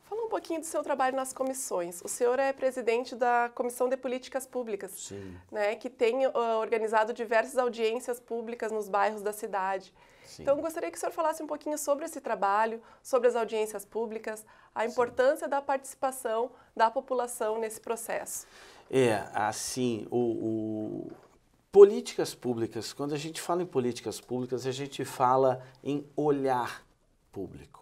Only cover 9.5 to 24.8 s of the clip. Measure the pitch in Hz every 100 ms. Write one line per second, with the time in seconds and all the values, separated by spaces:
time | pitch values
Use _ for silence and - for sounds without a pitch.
9.5 | 196 190 190 - _ - - - - 165
10.5 | 285 320 320 339 339 359 349 311 320 311
11.5 | 294 302 302 294 285 330 294 262 208 196
12.5 | 202 226 226 - - - 262 240 240 214
13.5 | 220 214 202 - 208 226 220 220 214 -
14.5 | - - - 226 233 240 240 254 311 311
15.5 | 277 277 269 - - 269 262 233 220 254
16.5 | - - - 226 247 262 254 240 - 220
17.5 | 226 226 220 - 226 - 185 - - -
18.5 | - - - - 131 123 104 - 104 107
19.5 | 110 - 131 127 110 - 120 120 110 110
20.5 | 110 110 107 107 101 - - - _ _
21.5 | _ _ 196 202 233 240 - 160 - 123
22.5 | 113 110 110 104 - 143 147 156 160 -
23.5 | 175 175 135 123 117 110 98 - 123 123
24.5 | 123 131 127